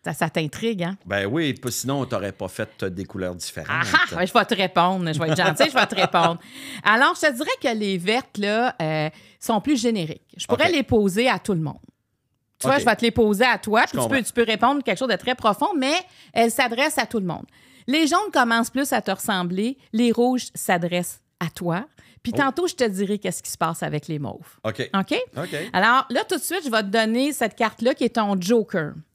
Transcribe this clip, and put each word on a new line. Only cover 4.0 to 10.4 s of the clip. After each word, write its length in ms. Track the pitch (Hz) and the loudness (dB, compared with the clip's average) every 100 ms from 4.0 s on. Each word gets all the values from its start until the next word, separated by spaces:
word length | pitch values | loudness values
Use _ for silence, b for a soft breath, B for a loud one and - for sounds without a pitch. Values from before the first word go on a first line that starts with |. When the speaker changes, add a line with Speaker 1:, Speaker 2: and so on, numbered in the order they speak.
| 359 | 0
Speaker 1:
Ben, 100 | 165 | -2
je 80 | 180 | 2
vais 120 | 240 | 2
te 100 | 202 | 2
répondre. 580 | 196 185 180 180 190 170 | 0 0 2 2 2 -2
Je 60 | 147 | -2
vais 100 | 160 | 0
être 60 | 160 | 2
gentille, 300 | 180 160 285 | 2 4 2
je 60 | 247 | 4
vais 100 | 208 | 0
te 100 | 190 | 2
répondre. 420 | 185 180 165 170 B B | 2 4 2 0 B B
Speaker 2:
<laughs> 220 | B 226 | B 0
Speaker 1:
Alors, 320 | - 220 294 349 | 4 6 4 4
je 60 | 311 | 0
te 60 | |
dirais 160 | 240 311 523 | 0 -4 -2
que 160 | 262 226 | -2 0
les 220 | 208 190 | -2 -2
vertes, 400 | 185 233 - - | 0 -2 -2 -6
là, 380 | 202 214 247 - | -2 0 0 -2
euh, 300 | 156 156 156 B B B | -2 -2 -4 B B B
sont 200 | - 220 | -2 -2
plus 160 | 269 285 | 2 2
génériques. 460 | 233 220 156 - _ | 2 0 -4 -8 _
Je 100 | - | -16